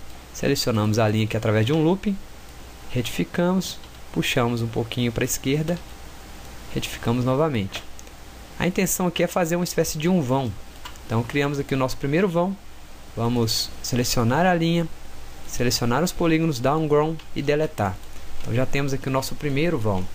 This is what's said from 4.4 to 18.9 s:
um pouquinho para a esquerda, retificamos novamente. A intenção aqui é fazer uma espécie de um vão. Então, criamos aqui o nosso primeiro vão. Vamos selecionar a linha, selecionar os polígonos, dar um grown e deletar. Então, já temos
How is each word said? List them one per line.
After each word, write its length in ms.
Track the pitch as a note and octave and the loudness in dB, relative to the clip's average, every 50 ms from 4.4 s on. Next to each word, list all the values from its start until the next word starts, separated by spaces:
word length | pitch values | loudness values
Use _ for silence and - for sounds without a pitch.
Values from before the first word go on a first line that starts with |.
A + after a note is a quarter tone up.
| A#2+ A#2+ A#2+ A#2 | 2 2 2 0
um 60 | A#2 | -2
pouquinho 460 | A2+ A2+ A#2+ A#2 A2+ - B2 A#2+ A#2+ A#2 | -2 -2 -2 -4 -2 -2 0 0 0 0
para 100 | A#2+ B2 | 0 -2
a 40 | |
esquerda, 520 | B2+ - - - C3+ C#3 D#3 D#3 D#3+ F3 E3+ - - - - - - - - - - - - - - - - - - - | -2 -2 -2 0 0 0 0 0 0 -2 -4 -6 -10 -14 -14 -14 -16 -16 -16 -16 -16 -14 -14 -14 -14 -14 -14 -10 -6 -4
retificamos 520 | - - - - - - A#2 A#2+ B2+ A#2+ | -4 -4 -4 -6 -4 -2 0 0 2 2
novamente. 600 | B2+ C3 C#3 D#3+ D#3+ C3+ G#2+ F#2+ G2+ - - - - - - - - - - - - - - - - - - | 2 2 2 2 2 2 0 -2 -2 -6 -8 -10 -10 -12 -12 -14 -14 -16 -16 -16 -16 -16 -16 -16 -12 -6 -2
A 80 | - | -2
intenção 400 | F3+ F#3 G#3 F#3 E3+ - - F#3 | 0 0 0 0 0 0 0 0
aqui 160 | F3 - - E3+ | 0 0 0 0
é 40 | E3+ | 0
fazer 280 | - F#3+ F3+ D#3+ E3+ | 2 0 0 2 0
uma 80 | F3 F3+ | 0 0
espécie 320 | - - E3+ D#3+ - - | 0 0 0 0 0 -2
de 120 | D#3 D3+ F3 | 0 2 2
um 120 | F#3+ F3+ | 4 4
vão. 320 | C#3 A#2+ C3 C3+ C3+ A2+ - - - - - - - - - - - | 4 2 2 2 0 0 -4 -6 -10 -12 -14 -14 -14 -14 -14 -12 -6
Então, 160 | - A2+ A#2 A#2 | -2 0 0 0
criamos 360 | A#2 - C#3+ C#3+ C#3+ D3 C#3 | 0 0 0 2 2 0 -2
aqui 160 | C3+ - C#3 | -2 0 0
o 40 | C3+ | 0
nosso 180 | C3 B2 - | 0 0 -2
primeiro 320 | - - C#3 D3 E3+ G#3 F#3+ | -2 -2 0 2 2 2 2
vão. 280 | E3 E3+ F3 G3 G3 - - - - - - - - - - - - | 2 2 2 0 0 -4 -8 -14 -14 -14 -14 -14 -14 -16 -14 -8 -4
Vamos 540 | A2 A#2 A#2 B2 A#2+ A2+ A2 - - - - - - - | -2 0 2 2 2 2 2 2 0 -2 -2 -6 -8 -4
selecionar 640 | - B2 A#2+ B2 - - B2 A2+ A#2 B2+ D#3 F3+ | -2 0 0 0 2 2 2 4 4 4 4 4
a 100 | F#3 F3+ | 4 4
linha, 340 | E3 E3 E3+ E3+ E3+ E3+ - - - - - - - - - - - - | 4 4 4 4 2 2 0 -4 -8 -8 -8 -8 -8 -10 -10 -10 -8 -8
selecionar 560 | - - - A#2+ A#2+ - - B2 A#2 A#2+ C#3 F3 | -4 0 2 2 2 2 2 2 2 4 4 2
os 100 | F3+ - | 2 2
polígonos, 460 | - F3 E3 D#3+ D#3+ E3 E3 C#3+ A#2 | 2 4 4 4 4 4 2 2 2
dar 180 | B2 C3 D3 | 2 2 2
um 120 | D#3+ D#3+ D3 | 2 2 4
grown 280 | D3 D3 D3+ D#3+ E3 D#3 - - - | 4 4 4 2 0 -4 -6 -6 -6
e 80 | - C#3 | -2 0
deletar. 540 | C#3+ D3 D3+ D#3 D#3 - - G#2 F#2+ F#2+ - - - - - - - - - | 2 2 2 2 0 0 0 0 0 0 -4 -6 -8 -8 -6 -4 -2 0 0
Então, 120 | - A2+ A2 | 2 2 2
já 120 | A#2+ C3 | 2 4
temos 260 | - - C#3 C#3+ C3+ | 4 4 2 2 0